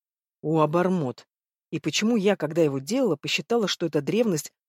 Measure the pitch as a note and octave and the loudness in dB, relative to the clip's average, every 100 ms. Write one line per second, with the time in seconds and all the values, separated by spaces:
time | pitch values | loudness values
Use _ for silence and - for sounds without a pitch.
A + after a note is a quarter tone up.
0 | _ _ _ _ D3+ D#3 D3+ E3+ F3+ F#3 | _ _ _ _ -2 2 2 2 2 0
1 | C3 - - _ _ _ _ D#3 D#3+ - | -2 -6 -16 _ _ _ _ -8 -4 -2
2 | G#3+ A#3+ F#3+ F#3+ D3+ D#3+ D#3 C3+ C#3 B3+ | 0 2 2 0 0 2 2 0 -4 -2
3 | B3 D3 - - - A#3 G3 - E3+ D3+ | 0 -2 -2 -6 -2 -2 0 -2 -2 -2
4 | C#3 G#3 A#3+ D#3+ - _ | 0 0 2 0 -4 _